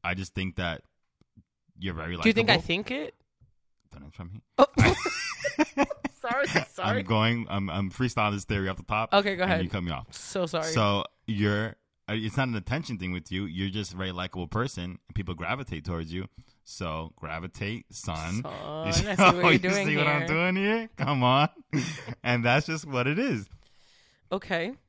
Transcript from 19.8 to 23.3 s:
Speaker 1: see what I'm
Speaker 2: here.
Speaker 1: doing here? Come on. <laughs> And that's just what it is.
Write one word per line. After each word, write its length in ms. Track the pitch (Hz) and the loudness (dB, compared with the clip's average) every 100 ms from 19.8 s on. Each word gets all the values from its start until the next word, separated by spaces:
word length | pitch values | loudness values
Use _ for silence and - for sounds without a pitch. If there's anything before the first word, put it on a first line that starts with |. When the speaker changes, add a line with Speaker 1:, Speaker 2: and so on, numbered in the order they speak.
| 170 | 2
Speaker 1:
see 100 | 147 | 2
what 100 | 147 | 2
I'm 120 | 147 | 0
Speaker 2:
here. 80 | 143 | 0
Speaker 1:
doing 280 | 156 180 185 | 0 2 2
here? 320 | 202 226 226 - | 0 0 -4 -4
Come 280 | 135 139 | 0 4
on. 260 | 123 131 151 - - | 6 6 4 0 -4
<laughs> 500 | 147 165 151 - 120 | -2 -2 -6 -10 -6
And 220 | 123 120 120 | 0 2 4
that's 220 | 135 156 | 4 2
just 180 | 160 151 | -6 -2
what 220 | 131 123 | 0 2
it 100 | 160 | 2
is. 320 | 269 | 0